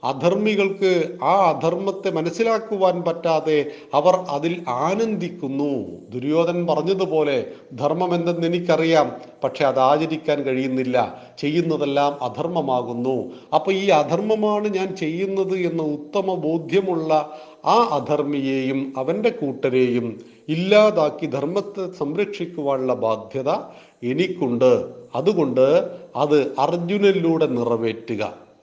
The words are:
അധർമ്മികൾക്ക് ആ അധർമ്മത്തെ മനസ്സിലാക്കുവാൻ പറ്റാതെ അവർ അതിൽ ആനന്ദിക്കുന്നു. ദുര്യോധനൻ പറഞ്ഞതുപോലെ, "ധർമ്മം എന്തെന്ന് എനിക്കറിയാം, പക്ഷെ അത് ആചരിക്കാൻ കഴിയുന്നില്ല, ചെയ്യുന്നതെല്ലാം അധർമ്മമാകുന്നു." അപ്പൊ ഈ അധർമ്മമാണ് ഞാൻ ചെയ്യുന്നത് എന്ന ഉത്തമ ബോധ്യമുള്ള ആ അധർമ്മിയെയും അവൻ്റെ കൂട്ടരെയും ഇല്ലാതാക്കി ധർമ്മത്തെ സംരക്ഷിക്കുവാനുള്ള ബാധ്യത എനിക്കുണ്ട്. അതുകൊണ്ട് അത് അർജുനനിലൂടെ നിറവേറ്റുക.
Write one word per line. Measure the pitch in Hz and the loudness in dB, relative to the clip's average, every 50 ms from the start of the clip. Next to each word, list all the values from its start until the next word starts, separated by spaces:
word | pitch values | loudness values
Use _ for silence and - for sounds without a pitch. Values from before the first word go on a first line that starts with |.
| - | -2
അധർമ്മികൾക്ക് | 123 139 135 - 175 190 202 214 214 214 196 202 196 190 196 202 190 180 170 160 - - - 127 | -4 -4 2 2 2 2 2 0 0 2 2 0 0 0 0 2 2 2 2 0 -2 -6 -4 0
ആ | 143 175 202 196 170 | 2 4 4 4 4
അധർമ്മത്തെ | 156 - - 165 170 185 196 196 180 190 - 196 | 2 2 0 -2 -2 0 -4 -4 -6 -4 -4 -2
മനസ്സിലാക്കുവാൻ | 175 165 160 170 170 - 226 226 226 220 220 - 214 196 185 185 180 175 170 | -2 -2 -2 -2 -2 -2 0 0 0 -2 -2 -4 -2 2 2 2 2 2 -2
പറ്റാതെ | 170 165 170 - 170 160 156 151 156 156 151 139 147 - - - - - | -2 -4 -2 0 0 0 2 2 2 2 2 2 0 -6 -14 -14 0 0
അവർ | 139 151 180 180 | 4 6 6 4
അതിൽ | 185 180 - 143 143 151 170 170 - - - | 4 2 -4 -6 -2 -2 -2 -2 -4 -4 -6
ആനന്ദിക്കുന്നു. | 123 123 143 165 190 214 226 220 214 175 170 170 - - - 135 135 139 143 147 139 123 101 90 85 - - - | -2 0 0 0 0 0 0 -2 -2 -4 -4 -6 -8 -8 -8 -6 -2 -2 -2 0 -2 -2 -4 -8 -10 -16 -16 -10
ദുര്യോധനൻ | 107 123 123 143 151 165 170 165 175 175 175 170 | -10 -6 -2 0 2 2 2 2 2 0 0 0
പറഞ്ഞതുപോലെ, | 151 147 151 175 196 190 196 165 156 156 151 143 139 127 107 - - - - - - | 0 0 2 0 0 0 0 0 2 0 2 2 0 0 -2 -4 -10 -18 -18 -18 -10
"ധർമ്മം | 117 135 143 156 165 185 180 170 | -4 -2 -2 0 0 0 0 0
എന്തെന്ന് | 175 170 170 170 170 165 165 | 0 0 0 -2 0 0 0
എനിക്കറിയാം, | 170 180 175 175 160 151 160 165 165 156 143 123 - - - - - - - | 0 -2 2 2 2 2 4 4 4 4 4 2 -2 -10 -14 -18 -14 -6 -6
പക്ഷെ | 131 - - 151 | -4 -2 0 0
അത് | 135 123 131 | 2 4 4
ആചരിക്കാൻ | 131 131 143 151 160 160 160 151 - 156 147 143 | 4 4 4 4 2 -2 -4 -4 -2 -2 -2 0
കഴിയുന്നില്ല, | 139 135 131 127 135 131 127 131 131 123 127 123 113 98 - - - - - - | 0 -2 -2 -2 -2 -2 -2 -2 -2 0 0 0 0 0 -4 -14 -18 -20 -14 -6
ചെയ്യുന്നതെല്ലാം | - 143 156 170 165 165 156 143 147 143 139 139 143 143 143 - | -4 -2 0 0 0 0 0 -2 -2 0 0 2 2 0 0 -2
അധർമ്മമാകുന്നു." | 131 123 113 - 151 165 - 165 147 135 131 123 120 113 120 120 120 127 131 120 104 - - - - - - | -6 -6 -6 -4 -6 -4 -2 -2 -2 0 0 0 -2 -4 -6 -4 -2 -2 -2 -2 -4 -6 -12 -16 -10 -2 -2
അപ്പൊ | 156 - - | -2 0 0
ഈ | 196 185 196 196 | -2 0 2 2
അധർമ്മമാണ് | 175 151 147 131 160 170 208 214 220 214 208 214 208 208 208 214 | 4 4 4 2 0 -2 0 0 0 0 0 0 0 0 -2 -2
ഞാൻ | 202 185 190 190 180 | -2 -2 -4 -4 -6
ചെയ്യുന്നത് | - 165 156 160 175 196 190 196 190 190 180 185 190 | -6 -6 -4 -4 -4 -4 -4 -2 -2 -2 -2 -2 -2
എന്ന | 180 170 160 165 160 | -2 -2 -2 -2 -2
ഉത്തമ | 151 147 147 147 - - 202 190 190 190 | -2 -4 -6 -8 -4 -4 -2 -2 -2 -2
ബോധ്യമുള്ള | 175 151 151 160 170 160 117 151 196 196 190 175 165 160 156 156 156 151 - - - - - - - - | -2 -2 -2 -2 -2 -2 0 0 0 0 0 -2 -2 0 2 2 2 2 0 -8 -16 -18 -20 -20 -6 2
ആ | 156 185 226 240 - | 4 4 6 4 4
അധർമ്മിയെയും | 156 143 123 117 151 143 147 139 147 143 135 135 135 135 131 131 135 135 139 135 - 131 | 2 -2 0 0 0 0 0 -2 -2 -2 -2 0 0 0 0 0 -2 -2 -4 -4 -6 -6
അവൻ്റെ | 131 139 170 208 214 - | -4 -2 -2 0 0 -2
കൂട്ടരെയും | - - 156 139 127 127 - 135 127 127 127 123 120 123 117 117 107 - - - - - _ - | -2 -2 -4 -6 -4 -2 -2 0 4 4 4 4 2 0 -2 -4 -8 -10 -16 -20 -20 -20 _ -6
ഇല്ലാതാക്കി | 156 165 180 190 208 208 214 214 - 170 156 147 139 - 165 | -4 -2 2 4 6 6 6 6 4 4 0 0 0 -4 -6
ധർമ്മത്തെ | 156 147 139 143 156 175 202 196 202 - 202 185 170 | -4 -4 -4 -4 -2 -2 -2 -4 -4 -8 -8 -8 -8
സംരക്ഷിക്കുവാനുള്ള | - - 151 143 156 175 208 196 202 - 180 165 175 170 147 139 139 135 131 127 123 | -6 -6 -6 -4 -2 -2 -4 -4 -4 -8 -8 -8 -8 -6 -2 -2 -2 0 0 -2 -2
ബാധ്യത | 113 123 113 110 107 110 104 - 135 127 139 170 220 - - - - - - _ _ - | 0 0 -2 -2 -2 -4 -8 -6 -2 0 0 0 -2 -4 -10 -18 -20 -20 -20 _ _ -4
എനിക്കുണ്ട്. | 120 135 151 185 180 185 - 147 123 120 117 131 127 123 107 - - - - - - - | -4 0 0 0 -2 0 -2 -2 -2 0 4 6 6 6 4 2 -4 -10 -16 -20 -10 -8
അതുകൊണ്ട് | 123 143 185 214 170 156 135 120 127 131 135 151 180 - - - - - - - | 0 0 2 2 2 0 2 4 4 4 6 6 4 2 0 -8 -14 -18 -10 -4
അത് | 120 139 147 147 147 135 - - - | -2 0 4 4 4 4 2 0 0
അർജുനനിലൂടെ | 135 147 170 175 170 170 202 208 202 196 190 180 165 165 165 160 156 | 0 0 0 -2 -2 -2 -2 2 4 4 4 4 2 2 2 2 2
നിറവേറ്റുക. | 139 127 120 120 117 117 113 117 113 110 110 - - 117 104 107 95 - - - _ - _ | 0 0 0 0 0 0 0 0 -2 -4 -4 -6 -6 -4 -4 -4 -6 -8 -12 -20 _ -20 _